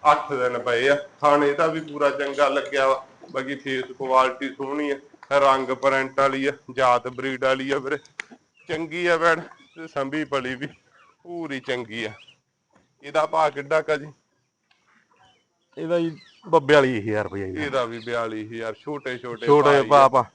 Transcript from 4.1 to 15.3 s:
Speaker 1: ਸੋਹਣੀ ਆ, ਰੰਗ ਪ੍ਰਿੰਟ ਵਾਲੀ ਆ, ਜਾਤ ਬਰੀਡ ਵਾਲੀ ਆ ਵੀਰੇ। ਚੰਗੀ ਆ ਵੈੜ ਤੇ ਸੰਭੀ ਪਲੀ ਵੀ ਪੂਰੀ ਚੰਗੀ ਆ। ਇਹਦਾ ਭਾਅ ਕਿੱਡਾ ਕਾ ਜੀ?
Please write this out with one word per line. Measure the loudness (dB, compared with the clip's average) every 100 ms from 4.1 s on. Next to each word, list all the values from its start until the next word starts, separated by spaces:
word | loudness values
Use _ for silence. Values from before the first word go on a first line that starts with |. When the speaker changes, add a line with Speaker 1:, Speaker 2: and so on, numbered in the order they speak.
| 2 2 0 -10
Speaker 1:
ਸੋਹਣੀ | -8 -8 -4 -4
ਆ, | -6 -8 _ 0
ਰੰਗ | 4 4 4 0
ਪ੍ਰਿੰਟ | 0 0 0 -2 0
ਵਾਲੀ | 0 0 -4
ਆ, | -6 -12 0
ਜਾਤ | 2 2 -2
ਬਰੀਡ | -8 -8 -2 0
ਵਾਲੀ | 0 -2
ਆ | -4
ਵੀਰੇ। | -4 -8 -8 _ -16 -16 _ _ _
ਚੰਗੀ | -8 -6 -4 0
ਆ | 2
ਵੈੜ | 2 2
ਤੇ | -2 -20 _ -18 -10
ਸੰਭੀ | -6 -4 -4
ਪਲੀ | -4 -4 -4 -8
ਵੀ | -10 -14 _ _ _ _
ਪੂਰੀ | -16 -12 -8 -10
ਚੰਗੀ | -6 -6 -6 -8 -8
ਆ। | -10 -20 _ _ _ _ _ _ _
ਇਹਦਾ | -4 -2 0
ਭਾਅ | 0 0
ਕਿੱਡਾ | -2 -2 -2
ਕਾ | 0 -4
ਜੀ? | -4 -20 _ _ _ _ _ _ _ _ _ _ _